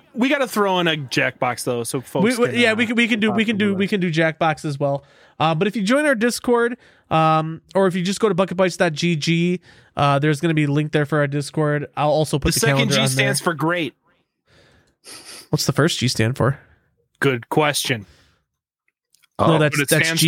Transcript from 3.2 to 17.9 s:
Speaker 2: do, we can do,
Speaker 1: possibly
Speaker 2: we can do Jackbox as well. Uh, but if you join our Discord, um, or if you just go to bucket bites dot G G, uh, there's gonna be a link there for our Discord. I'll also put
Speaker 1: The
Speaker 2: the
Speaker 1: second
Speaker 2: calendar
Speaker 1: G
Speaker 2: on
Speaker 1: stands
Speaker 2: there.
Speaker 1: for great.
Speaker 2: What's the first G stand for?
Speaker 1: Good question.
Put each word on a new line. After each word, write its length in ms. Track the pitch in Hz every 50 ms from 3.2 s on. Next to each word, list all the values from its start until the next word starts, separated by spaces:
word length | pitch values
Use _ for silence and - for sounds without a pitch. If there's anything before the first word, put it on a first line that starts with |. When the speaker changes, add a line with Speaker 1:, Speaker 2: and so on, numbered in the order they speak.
Speaker 2:
do, 100 | 208 214 -
we 120 | 226 220
can 120 | 214 233 190
do, 80 | 214 202
Speaker 1:
possibly 80 | 196 185 202
Speaker 2:
we 40 | 185
can 120 | 214 196
do 100 | 175 185 156
Jackbox 520 | 165 165 160 151 - 175 165 151 - -
as 140 | 156 143 139
well. 260 | 147 139 139 139 - _ _ _ - - _ -
Uh, 120 | 147 160 165
but 120 | 156 196
if 80 | 208 -
you 60 | 240 190
join 240 | 190 254 285 302
our 80 | 302 269
Discord, 640 | 208 220 247 - - - - 240 233 233 240 254 - _ - _ _ _ -
um, 500 | - 160 160 160 156 156 160 160 160 - - _ -
or 120 | 190 196
if 80 | 190 170
you 80 | 190 170
just 180 | 190 196 -
go 80 | - 214
to 60 | 190
bucket 220 | 165 196 175 180
bites 200 | 180 190 185 175 -
dot 140 | 190 170 151
G 220 | 143 170 175 170
G, 440 | 151 139 165 170 170 170 175 180 180 _ - - - - _ -
uh, 220 | - 143 143 139 139
there's 220 | 143 151 156 139
gonna 140 | - 170 160
be 100 | 156 151
a 60 | 143
link 220 | 139 151 151 151 -
there 120 | 156 147
for 140 | 139 160 151
our 80 | 143
Discord. 600 | 139 143 147 139 - - 156 156 147 147 147 143 - -
I'll 120 | - 143 151
also 280 | 147 156 156 - - 143
put 160 | - 175 160
Speaker 1:
The 60 | -
Speaker 2:
the 0 |
Speaker 1:
second 160 | - - 139
Speaker 2:
calendar 180 | 139 - - 139
Speaker 1:
G 60 | - -
Speaker 2:
on 60 | -
Speaker 1:
stands 320 | 131 - 208 202 - -
Speaker 2:
there. 40 | -
Speaker 1:
for 100 | 147 160
great. 400 | 139 151 160 175 175 160 127 - _ _ _ _ _ _ _ _ _ _ _ _ _ _ _ _ _ _ _ _ _ - - - - - - - - - -
Speaker 2:
What's 160 | - 151 -
the 60 | - 139
first 260 | - 139 170 - -
G 100 | - 127
stand 280 | - - 110 113 131
for? 220 | - - 123 139 - - _ _ _ _ _ _ _ _ _ _ -
Speaker 1:
Good 280 | - 139 127 117 113 -
question. 580 | - 160 151 147 143 - - -